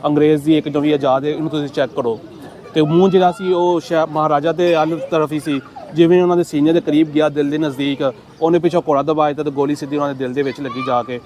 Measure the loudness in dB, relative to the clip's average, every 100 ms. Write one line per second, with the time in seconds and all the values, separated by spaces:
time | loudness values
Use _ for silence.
0 | 0 2 4 2 2 0 0 -2 0 0
1 | 2 0 0 -4 -4 -4 -6 -4 -4 -2
2 | -4 -4 -10 -20 -18 -18 -6 0 2 4
3 | 4 4 2 0 -2 2 2 0 0 -2
4 | 0 0 0 0 0 0 2 2 0 -2
5 | -2 -2 0 -4 -4 -6 -6 -18 -8 2
6 | 4 6 4 2 0 0 2 2 2 2
7 | 2 2 0 0 -2 -2 -4 -2 -4 -2
8 | -4 -4 -18 -4 0 2 2 0 0 0
9 | 0 0 0 0 -4 -2 -2 -2 -4 -4
10 | -4 -4 -4 -2 -4 -4 -8 -6 -2 -2
11 | -2 -10